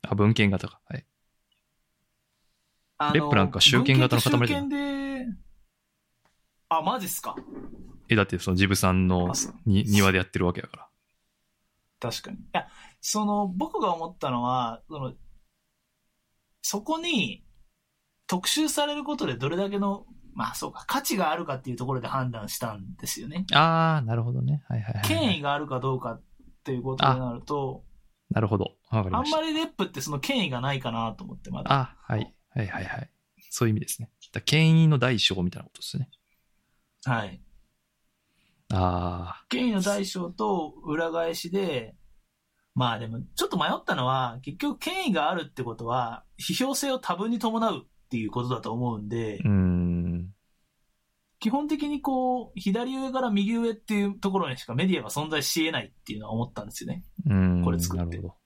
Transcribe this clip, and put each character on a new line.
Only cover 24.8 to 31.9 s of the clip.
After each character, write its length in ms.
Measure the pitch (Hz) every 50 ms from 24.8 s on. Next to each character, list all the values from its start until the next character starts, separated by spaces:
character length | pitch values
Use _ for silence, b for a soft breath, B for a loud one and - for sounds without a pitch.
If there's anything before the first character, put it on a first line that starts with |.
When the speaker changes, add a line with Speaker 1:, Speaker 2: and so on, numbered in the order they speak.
Speaker 1:
は 120 | 104 110
い 20 | -
は 60 | 104
い 20 |
は 20 | 101
い。 40 | -
Speaker 2:
権 300 | 311 330 311 240 180 151
威 40 |
が 100 | 143 143
あ 60 | 143 147
る 80 | 151
か 120 | 147 135 127
ど 180 | 123 135 131
う 40 | 127
か 120 | - 120
っ 100 | 113 - - _ - - - - - _ _
て 80 | -
い 60 | 131 123
う 40 |
こ 140 | 123 135 135
と 160 | 135 143 139
に 80 | 127 127
な 120 | 127 123 120
る 80 | 117
と、 420 | - - 147 143 139 131 - - - - - - _ _ _ _ _ _
Speaker 1:
あ、 40 | -
な 60 | 110
る 80 | 110 101
ほ 80 | 110
ど。 200 | 98 - - _ _ _ _
わ 120 | - 110
か 80 | 98 92
り 20 | 90
ま 100 | 233 269
し 40 | 302
た。 60 | 311
Speaker 2:
あ 40 | 311
ん 40 | 320
ま 40 | 320
り 60 | 302
レ 100 | 311 320
ッ 20 |
プ 180 | 320 - - 190
っ 20 | -
て 120 | - 123
そ 100 | 127 -
の 100 | 147 139
権 260 | - - 277 254 190
威 40 | 139
が 120 | 127 120
な 100 | 123 135
い 80 | 139 135
か 100 | - 123
な 220 | 113 113 113 113
と 120 | 110 - -
思 100 | - -
っ 40 | -
て、 120 | - -
ま 120 | - -
だ。 100 | - -
Speaker 1:
あ、 240 | 143 139 127 -